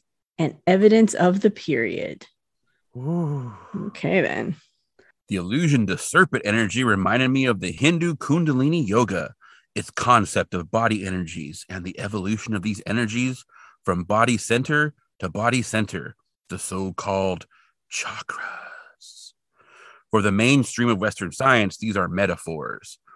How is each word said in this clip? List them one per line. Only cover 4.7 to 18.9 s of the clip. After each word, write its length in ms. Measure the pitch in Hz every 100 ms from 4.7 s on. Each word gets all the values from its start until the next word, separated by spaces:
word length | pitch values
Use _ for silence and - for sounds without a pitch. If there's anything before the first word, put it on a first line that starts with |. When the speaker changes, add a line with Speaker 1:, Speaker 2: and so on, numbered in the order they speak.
| _ _ _ _ _ -
Speaker 2:
The 60 | 98
allusion 500 | 87 131 170 139 98
to 100 | 92
serpent 460 | - 170 190 127 104
energy 380 | 110 107 107
reminded 460 | 123 98 92 120 131
me 160 | 135 131
of 140 | 104
the 120 | 90
Hindu 440 | 80 147 170 175 156
Kundalini 720 | - 160 156 127 139 170 107
Yoga, 460 | 110 110 92 78 - _ _ _
its 160 | 104 -
concept 640 | - - 120 95 101 85
of 160 | 90 80
body 360 | 110 117 107 95
energies 600 | 92 82 85 71 92 -
and 140 | 95
the 160 | 90 -
evolution 540 | 101 104 92 107 - 104
of 60 |
these 200 | 104 98 -
energies 580 | 113 113 120 127 127 - - - _
from 200 | - 87
body 340 | 85 107 120 113
center 560 | - 117 135 151 151 - _ -
to 100 | 92
body 320 | 101 113 127
center, 540 | 110 110 98 90 - - _ _ -
the 100 | 90
so-called 880 | - 95 95 - 98 98 95 87 - _ _ _ -
chakras. 1400 | - - - - - - - - - -